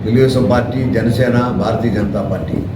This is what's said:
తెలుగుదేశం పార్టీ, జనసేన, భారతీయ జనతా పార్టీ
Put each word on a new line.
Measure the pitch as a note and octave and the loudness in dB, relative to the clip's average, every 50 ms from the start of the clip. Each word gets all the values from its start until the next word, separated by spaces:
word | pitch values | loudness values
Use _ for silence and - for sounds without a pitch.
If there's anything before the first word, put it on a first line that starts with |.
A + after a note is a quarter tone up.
| G2 | -2
తెలుగుదేశం | A2 A#2 B2+ C3 C3 C3 B2+ A#2 - B2 | 2 2 4 4 4 2 2 2 2 2
పార్టీ, | A#2+ A#2 - - C3+ C3 A#2+ G#2+ A2+ | 2 0 0 -2 -2 -2 0 0 0
జనసేన, | A2 A#2 G#2+ G#2 B2+ B2 A#2+ A#2+ B2 B2 G#2 F#2+ | 0 0 2 2 2 2 2 2 2 0 -2 -2
భారతీయ | - G#2+ A2 G#2+ A#2 A#2+ F#2+ G#2 | -2 -2 -2 0 -2 -2 0 0
జనతా | G#2 G2+ - G#2 G2 G2 F#2+ | -2 -2 -2 -4 -2 -2 -4
పార్టీ | F2+ - - - - - - - | -4 -4 -4 -4 -4 -4 -6 -8